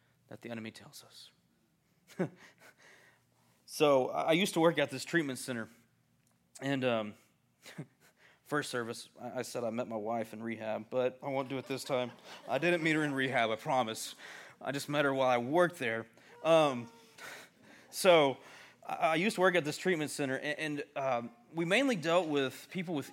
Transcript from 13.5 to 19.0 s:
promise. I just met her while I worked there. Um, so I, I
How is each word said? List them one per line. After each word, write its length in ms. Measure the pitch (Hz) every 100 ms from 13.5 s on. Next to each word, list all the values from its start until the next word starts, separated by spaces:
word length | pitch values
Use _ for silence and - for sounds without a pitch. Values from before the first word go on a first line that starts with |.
| 110
promise. 600 | 156 131 113 110 - - - - - -
I 100 | -
just 160 | 139 143
met 160 | 147
her 100 | 139
while 140 | 135 127
I 120 | 123
worked 400 | 120 165 175 170
there. 260 | 123 113 113 - - - 160
Um, 420 | 165 147 123 120 - - - - - - _ - - -
so 480 | - 190 165 139 123 - - - - -
I, 60 |
I 220 | -